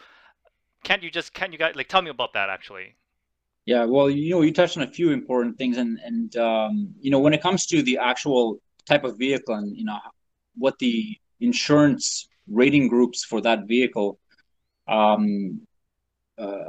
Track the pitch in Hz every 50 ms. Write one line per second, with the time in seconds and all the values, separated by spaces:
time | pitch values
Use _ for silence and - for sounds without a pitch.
0 | - - _ _ _ _ _ _ _ _ _ _ _ _ _ _ - - 185 202
1 | 170 165 - 170 151 - - - 185 190 165 151 160 160 - 131 127 - - 190
2 | 180 160 135 120 123 113 - 107 98 98 95 92 - - 101 92 92 95 _ _
3 | _ _ _ _ _ _ _ _ _ _ _ _ _ - 120 120 117 117 127 139
4 | 139 143 139 143 147 160 180 175 156 156 156 - 180 165 - 170 135 - - -
5 | 175 165 143 123 - - 127 123 120 120 113 - 131 127 120 123 123 117 113 107
6 | - 117 117 117 117 107 - 117 117 113 113 113 107 107 107 104 104 95 - -
7 | 139 135 139 135 139 151 156 151 - 180 190 175 - - 175 151 135 127 123 -
8 | 120 123 123 - - 147 135 123 120 113 104 - _ _ _ _ _ - 147 117
9 | 127 127 107 104 127 135 139 127 131 - 113 104 104 101 98 110 113 107 107 101
10 | - - - _ _ _ _ _ _ _ _ 117 123 135 131 - 131 123 117 113
11 | 107 107 107 - _ _ _ - 120 120 120 - - - 196 - 147 143 131 -
12 | - - - - - - _ _ _ - - 113 127 139 143 147 131 117 117 120
13 | 123 120 120 - - - 120 110 101 117 113 107 98 101 113 123 127 120 - 117
14 | 104 101 - - _ _ _ _ _ _ _ _ _ _ _ _ _ - 110 107
15 | 107 - 107 107 107 104 101 101 98 92 - - - _ _ _ _ _ _ _
16 | _ _ _ _ _ _ _ - 110 101 101 98 -